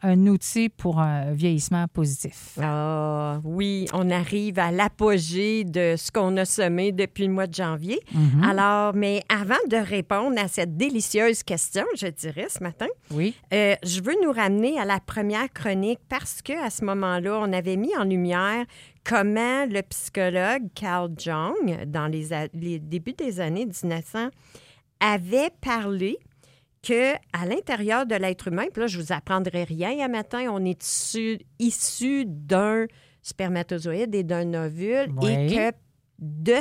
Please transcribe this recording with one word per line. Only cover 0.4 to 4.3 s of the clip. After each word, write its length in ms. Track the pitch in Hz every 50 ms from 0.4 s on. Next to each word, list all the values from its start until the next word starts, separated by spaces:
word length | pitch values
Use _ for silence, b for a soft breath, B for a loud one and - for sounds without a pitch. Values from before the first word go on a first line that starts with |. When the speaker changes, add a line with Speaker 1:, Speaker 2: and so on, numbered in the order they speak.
| - - - 226 226 214
Speaker 1:
pour 320 | - - - 175 160 160
un 320 | 156 151 147 143 139 147 147
vieillissement 540 | 147 175 175 160 147 - - 180 175 175 165
positif. 680 | - - 151 143 135 - - - - - - - - 131
Speaker 2:
Ah, 800 | 151 151 147 151 151 156 160 151 151 151 151 147 147 147 147 151 156
oui, 440 | 156 170 190 202 202 196 190 185 -
on 180 | - 185 180 180
arrive 480 | 175 180 175 -